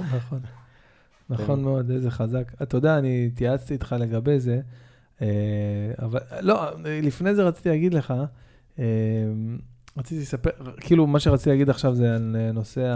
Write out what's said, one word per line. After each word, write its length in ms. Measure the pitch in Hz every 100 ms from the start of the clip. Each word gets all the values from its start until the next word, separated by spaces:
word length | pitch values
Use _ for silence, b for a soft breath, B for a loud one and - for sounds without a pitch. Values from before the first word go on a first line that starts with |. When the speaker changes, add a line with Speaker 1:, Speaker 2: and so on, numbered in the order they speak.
| 170
Speaker 1:
<laughs> 120 | 127
נכון. 220 | 120 135 - b b b b b b b -
נכון 260 | 120 104 139
Speaker 2:
כן. 20 |
Speaker 1:
מאוד, 260 | 135 135 120
איזה 200 | 127 123
חזק. 400 | 120 113 123 120 -
אתה 160 | 135 123
יודע, 200 | 147 156
אני 320 | 135 123 120
התייעצתי 400 | 120 123 131 127
איתך 220 | 139 - 123
לגבי 400 | 117 113 123 143
זה, 200 | 123 120 127 B B B B -
אה, 60 | 110 104 104 104 104 104 104 -
אבל, 180 | 113 123 - -
לא, 160 | 190 214 156 156 156 151
לפני 320 | 151 - 185 202
זה 80 |
רציתי 260 | 185 170 175
להגיד 240 | 156 180
לך, 200 | 170 - 123 143 - b b b -
אה, 40 | 117 110 110 110 110 110 110 120 - - - -
רציתי 240 | 123 160
לספר, 280 | 139 131 165 - 127 -
כאילו, 280 | - 165 156
מה 120 | 147
שרציתי 300 | 156 139 -
להגיד 200 | 139 139
עכשיו 260 | 131 139 123
זה 200 | 120 113
על, 200 | 113 110
אה, 120 | 113
נושא 300 | 113 110 - 127